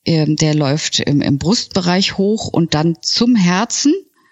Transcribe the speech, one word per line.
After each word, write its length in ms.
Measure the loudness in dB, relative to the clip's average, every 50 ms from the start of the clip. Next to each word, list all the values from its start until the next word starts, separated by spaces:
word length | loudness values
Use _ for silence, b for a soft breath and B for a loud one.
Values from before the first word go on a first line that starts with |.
| -2
Ähm, 320 | 0 0 2 2 0 0
der 180 | 0 0 0 2
läuft 460 | 2 2 0 0 -2 -4 -4 -4 -4
im, 200 | -2 0 0 0
im 180 | 2 0 0 0
Brustbereich 800 | 0 0 -2 -2 -2 -4 -4 -2 0 0 0 0 0 -2 -2
hoch 300 | -2 -2 0 -2 -2 -4
und 280 | -4 -2 -2 0 0 0
dann 280 | 0 0 0 -2 -2
zum 320 | -4 -4 -2 0 2 2 4
Herzen 580 | 4 4 2 2 0 -2 -2 -4 0 0 0 0 0 -4 _ _ _ _ _